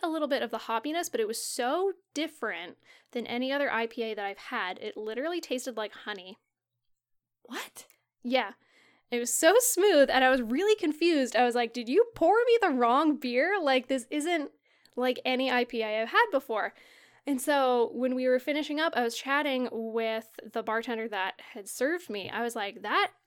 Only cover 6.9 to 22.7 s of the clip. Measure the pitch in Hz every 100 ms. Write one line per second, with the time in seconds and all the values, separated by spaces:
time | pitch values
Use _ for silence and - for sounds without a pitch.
6.9 | _ _ _ _ _ - 320 - - -
7.9 | _ _ _ 247 254 202 - _ _ _
8.9 | _ _ 240 240 - 320 466 494 - 415
9.9 | 302 269 262 262 262 220 262 415 427 311
10.9 | 302 339 302 240 214 247 240 233 247 226
11.9 | 339 480 - 339 440 480 466 370 254 233
12.9 | 262 311 277 247 247 339 403 285 262 -
13.9 | 269 - 302 320 339 285 - _ _ _
14.9 | 240 254 247 254 254 262 247 240 233 214
15.9 | 214 226 392 453 269 - 214 - - -
16.9 | - _ _ 277 262 302 285 254 247 226
17.9 | 233 254 254 254 254 277 294 302 302 320
18.9 | 247 233 233 269 277 302 254 247 226 226
19.9 | 226 220 220 - - 214 226 226 220 240
20.9 | 226 226 202 190 - - - 196 - 269
21.9 | 349 302 208 - 214 240 226 202